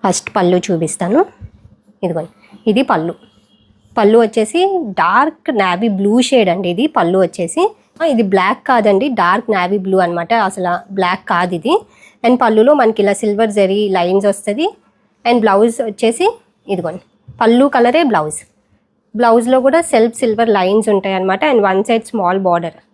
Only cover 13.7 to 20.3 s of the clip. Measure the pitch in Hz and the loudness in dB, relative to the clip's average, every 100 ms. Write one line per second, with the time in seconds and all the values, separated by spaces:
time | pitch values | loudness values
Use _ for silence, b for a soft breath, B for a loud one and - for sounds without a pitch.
13.7 | 196 208 185 175 190 208 196 - 208 349 | 0 -2 -2 0 0 0 -2 -6 -4 -4
14.7 | 427 _ _ _ _ 240 240 220 196 226 | -6 _ _ _ _ 0 2 2 2 2
15.7 | 226 226 208 226 233 370 466 _ _ - | 0 -8 -2 -2 0 -2 -2 _ _ -8
16.7 | 190 165 180 _ _ - - 220 240 277 | -6 -6 -10 _ _ -20 -2 2 4 4
17.7 | 262 240 277 330 196 156 - - _ _ | 2 2 2 0 0 -2 -10 -16 _ _
18.7 | _ _ _ _ 214 240 226 233 262 262 | _ _ _ _ -2 2 2 4 2 2
19.7 | 320 330 240 226 233 240 | 0 0 0 0 0 -4